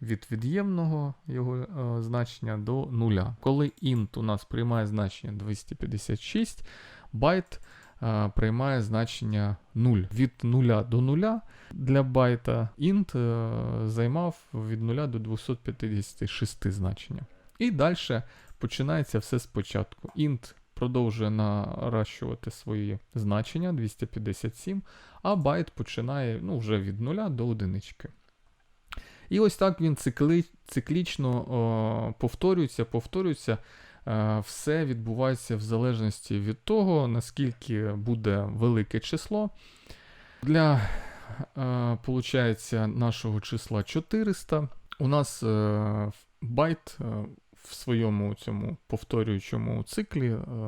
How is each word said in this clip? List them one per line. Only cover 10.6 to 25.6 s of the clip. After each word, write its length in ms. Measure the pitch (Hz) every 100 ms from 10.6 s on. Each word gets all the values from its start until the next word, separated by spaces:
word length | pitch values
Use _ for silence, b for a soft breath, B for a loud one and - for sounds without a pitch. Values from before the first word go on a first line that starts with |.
| 123 107
до 180 | 117 120
нуля 400 | 127 151 208 226 B B B
для 320 | - 127 135
байта 680 | 131 127 123 120 - 120 113 -
int, 380 | 156 202 185 127
е, 680 | 120 117 113 113 117 117 110
займав 500 | 110 117 147 170 165 -
від 280 | 113 110 113
нуля 260 | 113 127 151
до 120 | 117
двохсот 400 | 110 110 - 123
п'ятдесяти 680 | - - 113 104 101 - 110
шести 440 | - 110 - 101
значення. 500 | 98 95 98 - - - b b -
І 120 | 240
далі 500 | 165 151 185 - 117 B B B -
починається 640 | 120 - 135 160 143 110
все 200 | - 123
спочатку. 720 | - - 101 110 95 - - -
Int 380 | 151 127 - - _ -
продовжує 500 | 123 127 117 110 107
наращувати 1200 | 107 107 104 104 - 123 113 107 - 123 120 -
свої 480 | - - 107 104 104 - 123
значення, 580 | 104 104 113 160 180
двісті 320 | 156 110 - -
п'ятдесят 500 | - 104 - 117 -
сім, 260 | - 196 B B B B
а 140 | 185 202
байт 360 | 139 165